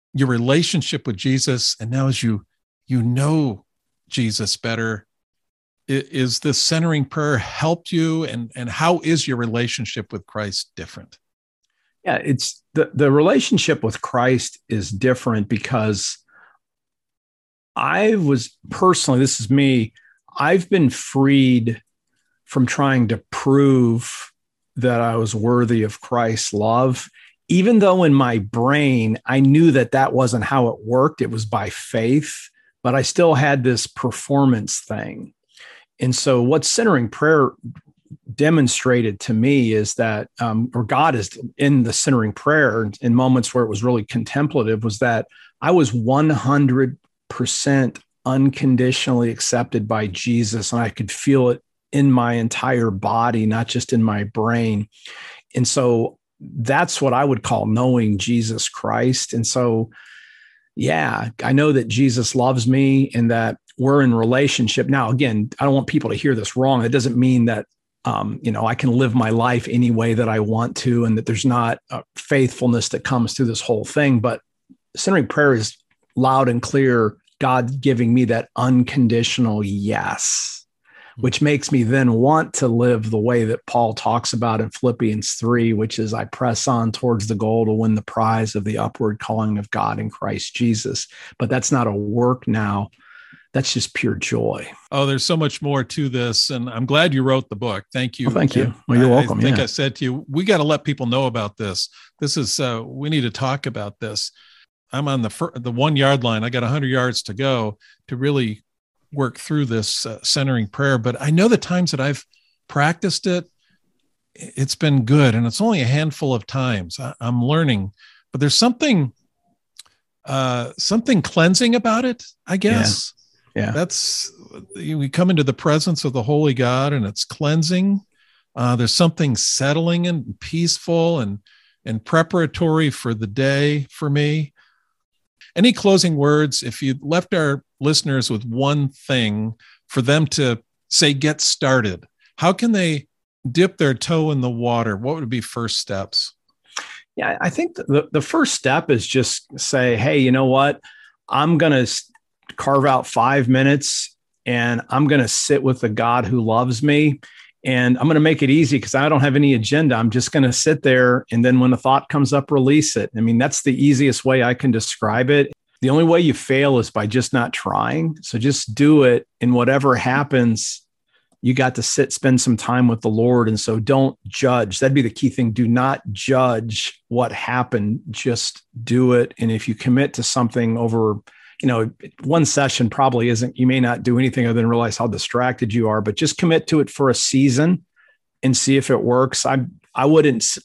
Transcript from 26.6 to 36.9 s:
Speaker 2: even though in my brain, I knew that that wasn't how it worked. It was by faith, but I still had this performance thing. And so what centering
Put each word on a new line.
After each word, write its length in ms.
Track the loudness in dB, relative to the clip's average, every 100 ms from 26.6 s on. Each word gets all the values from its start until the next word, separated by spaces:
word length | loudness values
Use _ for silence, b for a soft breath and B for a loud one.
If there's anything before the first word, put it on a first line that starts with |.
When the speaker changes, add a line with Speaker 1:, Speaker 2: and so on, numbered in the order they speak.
| 0 2 2 -2 -8 b b b -2
Speaker 2:
even 300 | 2 4 4
though 240 | 6 4
in 100 | 6
my 260 | 4 4 0
brain, 800 | -4 -2 2 2 2 2 0 -2
I 160 | -2 2
knew 300 | 4 6 6
that 220 | 4 2
that 200 | 0 0
wasn't 320 | 2 0 0
how 240 | 0 0 0
it 120 | -2
worked. 380 | -2 2 2 0
It 80 | -6
was 140 | -4
by 260 | -4 -4 -6
faith, 800 | -10 -6 -2 0 0 -2 -12 -18 _ _ _
but 120 | -2
I 80 | 0
still 320 | 0 2 4
had 280 | 4 2 2
this 240 | 0 -2 -4
performance 960 | -6 -6 -6 -2 2 4 2 -2 -8
thing. 520 | -8 -10 -10 -12 -18 _ _ B B B B -6
And 140 | -4
so 280 | -2 2 2
what 220 | 4 2
centering 440 | 0 0 2